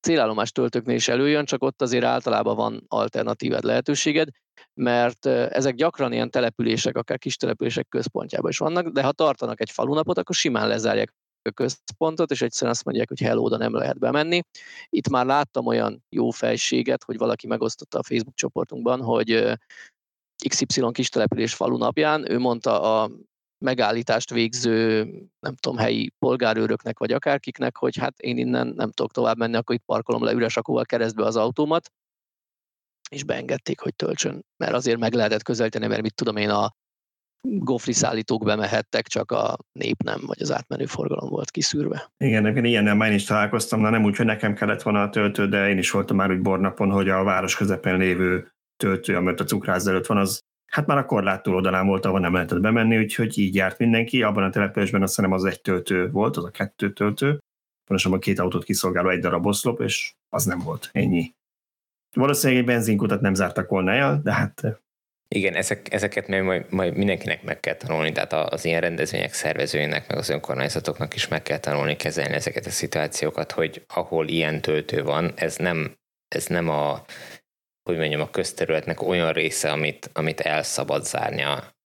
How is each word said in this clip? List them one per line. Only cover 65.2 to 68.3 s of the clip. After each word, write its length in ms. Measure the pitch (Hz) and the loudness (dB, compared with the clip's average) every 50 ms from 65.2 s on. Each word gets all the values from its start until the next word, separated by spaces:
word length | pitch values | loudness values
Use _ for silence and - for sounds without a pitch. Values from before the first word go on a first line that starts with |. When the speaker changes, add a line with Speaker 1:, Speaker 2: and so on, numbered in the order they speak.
| _ _ - | _ _ -2
Speaker 3:
Igen, 200 | 107 95 95 82 | 0 0 2 0
ezek-, 380 | 82 92 - - - - - - | 0 -2 -2 -4 -6 -4 -4 -2
ezeket 340 | 101 101 101 - 104 - | -2 -2 -2 -2 -4 -4
majd, 160 | - 98 95 95 | -2 0 0 2
majd, 220 | 92 92 87 - - | 2 0 -2 -2 -2
majd 280 | - 95 92 87 78 | -2 0 0 0 0
mindenkinek 460 | - 98 101 92 85 - - 85 - - | 2 2 2 0 0 -2 -4 -4 -4 -4
meg 160 | - - - | -8 -8 -4
kell 160 | - - - | -4 -6 -6
tanulni, 360 | - - - 80 80 78 80 | -6 -4 -4 -2 0 0 0
tehát 220 | - - - - | 0 -2 -2 0